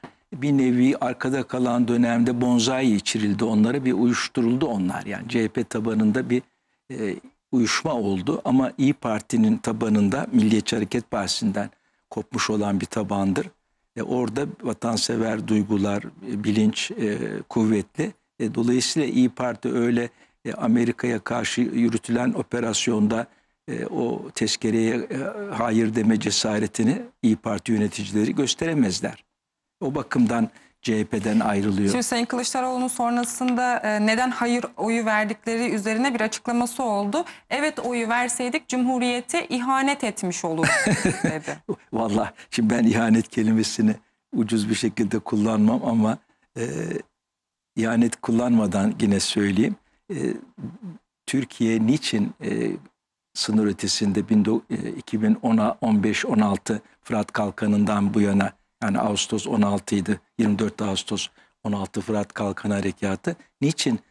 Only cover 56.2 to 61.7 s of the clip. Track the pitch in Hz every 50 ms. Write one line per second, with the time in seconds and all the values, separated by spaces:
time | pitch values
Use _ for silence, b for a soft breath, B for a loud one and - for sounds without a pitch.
56.2 | - 131 131 107 107 104 98 98 - - 113 104 b b b b _ - 117 107
57.2 | 104 - - - 107 101 95 - 110 104 104 104 104 98 107 104 101 101 107 110
58.2 | 101 101 98 98 98 98 - _ _ _ _ _ 123 107 98 117 120 107 104 98
59.2 | - - - 107 - - - 110 104 101 101 101 - - - 101 90 104 104 95
60.2 | - _ _ - 113 104 104 95 110 104 - - 107 101 95 90 - - 107 95
61.2 | - b b b b b b _ - 107